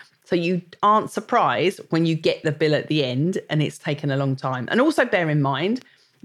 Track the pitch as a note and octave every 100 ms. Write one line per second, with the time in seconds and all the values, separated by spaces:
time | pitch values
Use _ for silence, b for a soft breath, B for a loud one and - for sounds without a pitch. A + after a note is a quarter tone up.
0 | B _ - F3+ E3+ F3+ - - G#3 G#3+
1 | - - G#3+ A#3+ D#3 A#2+ E3+ G3 - E3
2 | E3 D#3+ E3+ - D#3+ D3+ D#3 C#3+ - D#3
3 | B2+ B2+ E3 F#3 - D3+ D3 - - D3
4 | D3 C3+ C#3 C3 C3+ B2+ A#2+ G#3+ D4+ D4
5 | B3+ G3+ D#3+ D3+ C#3 C3+ F3+ B3+ - b
6 | b b